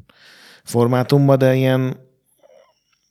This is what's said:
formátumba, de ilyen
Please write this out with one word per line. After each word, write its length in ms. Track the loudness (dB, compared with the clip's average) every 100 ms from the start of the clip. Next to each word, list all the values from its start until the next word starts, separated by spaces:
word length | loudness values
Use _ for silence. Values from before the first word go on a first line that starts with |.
| -20 _ _ -20 -20 -20
formátumba, 720 | -6 -2 0 0 0 2 2 2
de 180 | 2
ilyen 420 | 0 0 -2 -4 -10 _ _ _ _ _ _ _ _ _ _ _